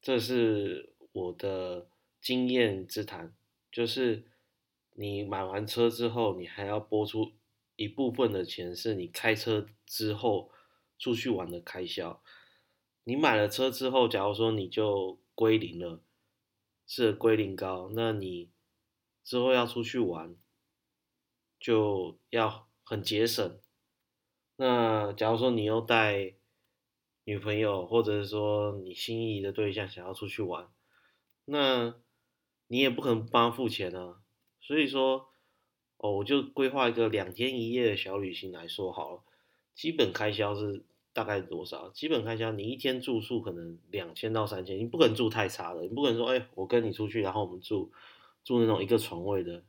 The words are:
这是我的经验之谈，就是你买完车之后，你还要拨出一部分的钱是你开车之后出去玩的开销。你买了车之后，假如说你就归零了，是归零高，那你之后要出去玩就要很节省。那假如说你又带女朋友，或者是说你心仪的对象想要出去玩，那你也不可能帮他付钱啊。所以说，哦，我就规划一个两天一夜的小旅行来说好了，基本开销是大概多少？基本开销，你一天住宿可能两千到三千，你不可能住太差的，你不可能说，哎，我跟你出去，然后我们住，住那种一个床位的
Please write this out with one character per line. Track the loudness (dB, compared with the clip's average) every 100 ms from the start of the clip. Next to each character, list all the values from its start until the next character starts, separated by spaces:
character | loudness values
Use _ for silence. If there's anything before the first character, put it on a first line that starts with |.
这 | 0 0
是 | 2 4 4 4 0 -6 -10 _ -12
我 | -6 -6
的 | -4 -4 -4 -4 -8 -12 _ _ _
经 | -2 0 2
验 | 4 2 2 -6
之 | -8
谈， | -8 -10 -14 _ _ _ _
就 | -4
是 | -2 0 0 0 -6 _ _ _ _ _ _
你 | -10 -6 -6
买 | -4 -4
完 | -4 -4 -4
车 | 2 2
之 | 2 -2
后， | 0 0 0
你 | -8
还 | -8
要 | -4 -4
拨 | -2 -2
出 | 0 -2 -4 _ _ _ _
一 | -10 -8
部 | -2 -2
分 | 2 2
的 | 2
钱 | -4 -6 -10 -6
是 | -4
你 | -4 -6
开 | -2 0
车 | 0 0 -2 -2 -14
之 | _ -4 -4
后 | 0 0 0 -4 -20 _ _ _ _
出 | -4
去 | -2 0
玩 | -2 -4
的 | -10
开 | -10 -10
销。 | -8 -6 -8 -10 _ -20 _ _ _ _ _ _
你 | -4 2
买 | 4
了 | 6 4
车 | 2 0
之 | 0 2
后， | 6 6
假 | 4 0
如 |
说 | 2 2
你 | 2 -2
就 | 0 2 2 -2 -8 _
归 | 2 6 6
零 | 2 -8
了， | -10 -10 _ _ _ _ _ _ _ _ _
是 | 2 2
归 | 4 4
零 | 4 2 -2
高， | -4 -6 -6
那 | -2 0
你 | 0 -4 -8 -12 _ _ _ _ _ _ _
之 | -4 0
后 | 4
要 | 4 2
出 | -2
去 | -4 0
玩 | 0 -2 -10 -16 _ _ _ _ _ _ _ _ _ _ _ _
就 | 0 2 4 0 -4 -10 _
要 | 0 0 -2 -18 _
很 | -8 -6
节 | -2 0 0
省。 | 0 -4 -6 _ _ _ _ _ _ _ _ _ _
那 | 4 4 4 2 0
假 | 0 2
如 | 4
说 | 4
你 | 2
又 | 2 0
带 | 4 4 4 2 -2 -8 _ _ _ _ _ _ _ _
女 | -8 -6
朋 | -2 0
友， | 2 0
或 | 2 4
者 | 4 2
是 | 0
说 | -2 0 2 0 -4
你 | -10
心 | -10 -6 -4 -2
仪 | -2
的 | -4
对 | -2 -2
象 | -2 -6
想 | -8 -12
要 |
出 | -10 -10
去 | -6
玩， | -6 -6 -10 _ _ _ _ _ _ _ -4
那 | 2 4 4 2 -4 _ _ _ _ _ _ _
你 | 2
也 | 2
不 | 2
可 | 2
能 | 2 4
帮 | 4 4
他 | 2
付 | -4
钱 | -2 -6
啊。 | -6 -10 -14 _ _ _ _
所 | -2 2
以 | 2
说， | 4 2 2 -2 _ _ _ _ _ _ _
哦， | -2 -2
我 |
就 | 2 2
规 | 2 0 0
划 | 4 2
一 |
个 | 4 2
两 | 2 -2
天 | -2 -2 -2
一 | -2
夜 | 2 2
的 | 2
小 | -2 -4
旅 | -4
行 | -8 -12
来 | -12 -12
说 | -6 -6
好 | -4 -8 -10
了， | _ _ _ _ _
基 | -8 -6
本 | 2 2
开 | 2 -2
销 | 0 0
是 | 0 -4 -6 -12 _ _
大 | -4
概 | -2 -2
多 | -4 -8 -8
少？ | -12 -14
基 | -8 -2
本 | 0
开 | 0 -2
销， | -2
你 | -4 -6
一 | -4
天 | -2 -2
住 | -2 -4
宿 | -2 -4
可 | -4
能 | -10 -12 -14 _
两 | -8 -8
千 | -8 -4
到 | 0 -2
三 | -4
千， | -6 -6
你 |
不 | -4 4
可 | 4
能 | 6
住 | 0
太 | 0 -2
差 | -2 -8
的， | -8
你 | -6
不 | 0
可 | 2
能 | 2
说， | 2
哎， | 0 -2
我 | -10
跟 | 2 2
你 | 2
出 | -4 -4
去， | 0
然 | 0
后 | 0
我 | -4
们 | -6
住， | -4 -4 -4 -12 -20 -20 -20 _
住 | -2 4
那 | 4
种 | 4
一 | 4
个 | 2
床 | 2 -6
位 | -2 -2
的 | -2 -8